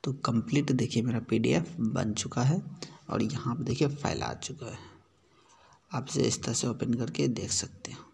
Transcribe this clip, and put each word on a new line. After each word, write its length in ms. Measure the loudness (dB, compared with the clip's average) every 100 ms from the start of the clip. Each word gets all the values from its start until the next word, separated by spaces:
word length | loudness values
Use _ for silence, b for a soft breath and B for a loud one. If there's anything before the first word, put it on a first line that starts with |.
तो 100 | -4 -2
complete 560 | 0 0 2 2 4
देखिए, 320 | 2 4 2
मेरा 160 | 2 0
पीडीएफ़ 500 | 2 2 4 4 2 -2
बन 340 | 0 2 0
चुका 300 | -2 -2 2
है 180 | 4 4 0 B B B -4
और 140 | 0
यहाँ 320 | 0 0 -4 -2
पे 80 |
देखिए, 240 | -2 2 2
file 320 | 2 -2 0
आ 100 | -4 -6
चुका 300 | -10 -10 -10
है। 140 | -12 -16 -20 _ _ b b b b b b _
आप 160 | -6 -2
इसे 120 | 2
इस 180 | 2 2
तरह 100 | -2
से 140 | 0 0
open 260 | -2 0
करके 340 | 0 0 0 0
देख 220 | 0 -2
सकते 400 | -2 -4 -10 -12
हो 120 | -12 -16